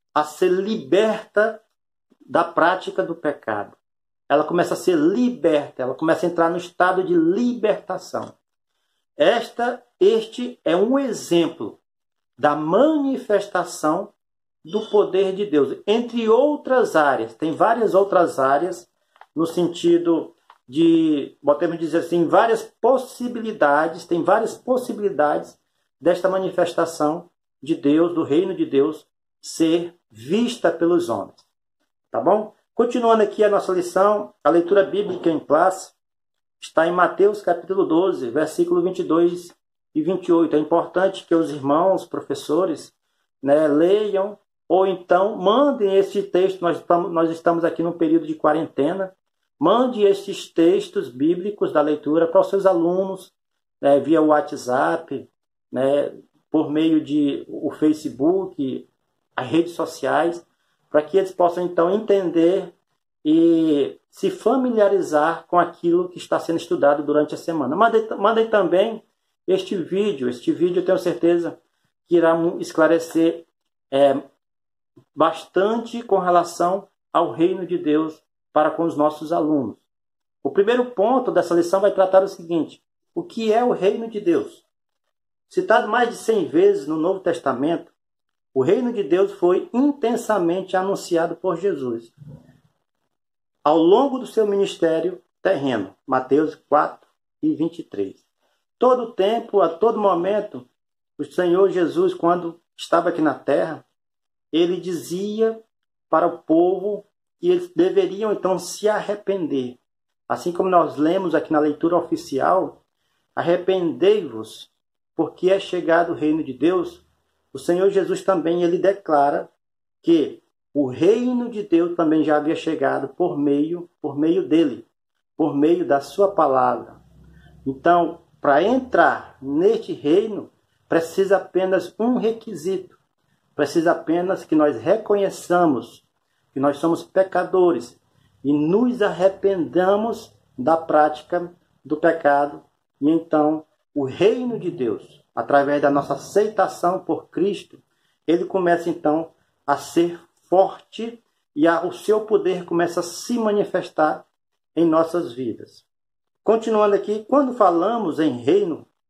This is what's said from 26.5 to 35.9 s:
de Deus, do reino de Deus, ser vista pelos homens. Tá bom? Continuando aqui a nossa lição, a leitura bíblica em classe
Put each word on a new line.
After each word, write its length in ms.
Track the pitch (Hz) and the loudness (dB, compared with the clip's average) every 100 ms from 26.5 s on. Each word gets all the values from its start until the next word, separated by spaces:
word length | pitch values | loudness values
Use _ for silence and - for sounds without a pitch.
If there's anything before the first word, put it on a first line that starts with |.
| - 175 - 165 - 151 175 175 _ _ _ | -2 -2 -2 -4 -2 -2 -4 -10 _ _ _
de 120 | 135 | -6
Deus, 400 | 165 143 156 170 | -2 2 2 2
do 80 | 170 | -2
reino 320 | 127 151 190 | -2 0 -2
de 100 | 165 | -4
Deus, 420 | 156 135 - - _ _ _ _ | -2 0 0 -4 _ _ _ _
ser 540 | - - 160 170 170 _ _ | -10 -2 0 0 -2 _ _
vista 640 | 110 123 208 233 - 170 | -14 -4 -2 -2 -2 -2
pelos 380 | - 170 170 117 | 0 0 0 -2
homens. 260 | 104 87 _ _ _ _ _ _ _ _ | -6 -8 _ _ _ _ _ _ _ _
Tá 100 | 117 | -2
bom? 340 | 151 214 214 _ _ | 0 0 -2 _ _
Continuando 480 | - 240 247 233 226 | -2 -2 0 2 4
aqui 200 | 202 - | 2 2
a 80 | 208 | 2
nossa 220 | 196 - | 2 -2
lição, 600 | 185 - 185 202 208 - _ | -4 -2 2 2 2 -4 _
a 60 | 143 | 2
leitura 360 | 170 170 202 | 2 4 2
bíblica 440 | 190 196 180 180 170 | 2 -2 -4 -2 -2
em 120 | 151 | -2
classe 520 | - 151 185 - - | 0 2 2 0 -12